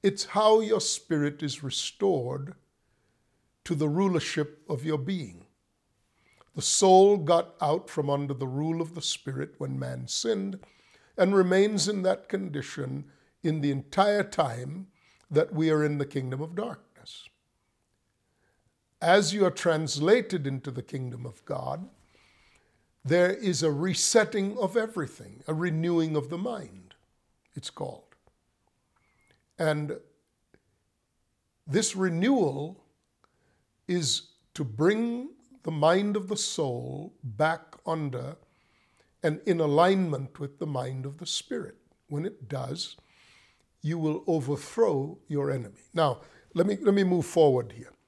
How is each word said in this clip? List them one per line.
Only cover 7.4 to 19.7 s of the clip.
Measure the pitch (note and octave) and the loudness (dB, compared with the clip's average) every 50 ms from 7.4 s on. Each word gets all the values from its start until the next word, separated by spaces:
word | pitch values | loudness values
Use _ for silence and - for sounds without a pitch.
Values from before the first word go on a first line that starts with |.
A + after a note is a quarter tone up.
| - - - - | 2 -2 -6 -4
out | - D3 D3+ F3+ G3 - | -2 0 0 -2 -4 -6
from | - D#3 D3 C#3+ | -6 -4 -2 0
under | C#3+ C#3+ C#3+ C#3 C#3 | 0 -2 -2 -4 -6
the | B2+ C3+ C3 | -6 -6 -6
rule | B2+ C#3 D3+ D#3+ E3 E3 | -4 -4 -2 -2 -2 -2
of | E3 D#3+ E3+ | -4 -6 -8
the | E3+ | -8
Spirit | - - - - _ C#3 C3+ C3+ D3 D3 - _ | -6 -6 -6 -6 _ -10 -8 -8 -8 -10 -8 _
when | C#3+ - - - | -8 -6 -6 -6
man | C3+ B2+ C3 - B2+ A#2+ | -6 -6 -8 -8 -8 -8
sinned | - - - A2+ A2 G2 G3 - F#3+ F#3+ - _ _ _ _ _ _ _ _ _ _ - | -8 -4 -2 -2 -2 -2 -2 -6 -8 -10 -14 _ _ _ _ _ _ _ _ _ _ 0
and | F#3 F#3+ G3+ | 2 4 6
remains | G3 F#3 F3+ F#3+ F#3+ G3+ G#3 G#3+ G3 D3 F#3+ | 4 4 4 4 4 4 2 2 0 -2 0
in | G#3 G3 F#3 | -2 0 0
that | F#3 F#3+ G3 - - | 0 0 -2 -4 -8
condition | - F#3+ F#3+ F3+ D3 D3 C3 - - - C#3 C3 C3+ C#3 C#3+ - _ _ _ _ _ _ - | -6 -6 -6 -6 -8 -8 -8 -8 -10 -8 -8 -6 -8 -8 -10 -12 _ _ _ _ _ _ -2
in | E3 D#3 D#3 | -2 -2 0
the | C#3+ C#3+ | 0 0
entire | C#3 C#3 - - - - G3 G#3 G#3 G#3 G3 | -2 -2 -6 -4 2 2 4 4 4 2 0
time | G3+ - - D#3+ C3 A#2 A#2 B2+ C3+ D3+ F3+ F#3+ - _ _ _ _ _ _ _ _ | -2 0 0 0 0 -2 -8 -10 -10 -10 -12 -14 -16 _ _ _ _ _ _ _ _
that | D3 D3 E3 - G3+ | 2 2 2 2 0
we | D#3 D#3+ D#3+ | 0 2 2
are | D#3 D3+ D3+ | 2 2 2
in | D3+ D3 C#3+ | 0 0 -2
the | C#3+ | -4
kingdom | C#3+ - C#3 C3 B2+ C3 C3+ | -4 -4 -6 -4 -4 -6 -6
of | D3+ D#3+ F3 | -8 -8 -6
darkness. | F3+ G#3 A#3 G3+ - _ _ _ - - - - - - - _ _ _ _ _ _ _ _ _ _ _ _ _ _ _ _ _ _ _ _ _ _ _ _ _ _ _ _ _ _ _ _ _ _ | -8 -8 -8 -8 -14 _ _ _ -20 -20 -20 -20 -20 -20 -20 _ _ _ _ _ _ _ _ _ _ _ _ _ _ _ _ _ _ _ _ _ _ _ _ _ _ _ _ _ _ _ _ _ _
As | - E3 F3+ G3+ G3+ D#3 F#3 | 4 6 6 6 6 2 2
you | G#3 G3 | 2 2
are | F3+ | 2
translated | - - - F3 | 2 0 0 0